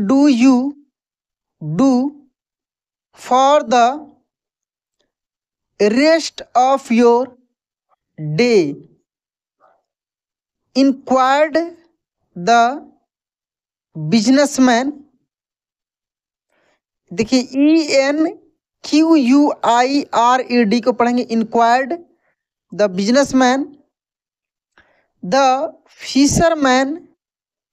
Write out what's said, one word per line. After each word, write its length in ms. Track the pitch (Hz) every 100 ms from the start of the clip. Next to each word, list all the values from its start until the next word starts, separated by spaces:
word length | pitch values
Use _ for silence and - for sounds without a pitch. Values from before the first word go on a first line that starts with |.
| 196
do 100 | 269 294
you 240 | 240 262 247 269 285 _ _ _ _ _ _ _ _
do 300 | 151 165 269 247 277 294 _ _ _ _ _ _ _ _ _ _
for 420 | - 254 269 294 240 247
the 100 | 233 294 302 _ _ _ _ _ _ _ _ _ _ _ _ _ _ _ _ -
rest 600 | 208 226 302 320 285 - - 233
of 360 | 254 269 -
your 300 | 233 240 240 262 - _ _ _ _ _ _ _ -
day? 560 | 156 151 247 220 151 - - _ _ _ _ _ _ _ _ _ _ _ _ _ _ _ _ _ _ 254
Inquired 840 | 269 269 - 262 254 277 311 302 339 339 _ _ _ _ _ -
the 260 | 175 233 233 285 - _ _ _ _ _ _ _ _ _ _ 165
businessman। 960 | 156 226 208 269 285 277 254 233 269 294 - _ _ _ _ _ _ _ _ _ _ _ _ _ _ _ _ _ _ _ _
देखिए 280 | 175 220 254
ई 460 | 247 262 294 320 294 269
एन 300 | 269 294 320 415 _ _ _ _
क्यू 320 | - 294 320 320
यू 360 | 240 277 294 - -
आई 380 | 233 254 285 -
आर 280 | - 240 254
ई 220 | 247 240
डी 160 | 220 240
को 100 | 254
पढ़ेंगे 320 | 233 240 247 247
inquired 640 | 226 220 233 233 247 269 339 - _ _ _ _ _ _
the 160 | 175 208 180
businessman। 680 | 202 254 277 262 254 262 302 - _ _ _ _ _ _ _ _ _ _ _ _ _ _
The 240 | 180 254 277 262 311 - _ _
fisherman 960 | - 254 285 - 339 320 269 254 269 330 - _ _ _ _ _ _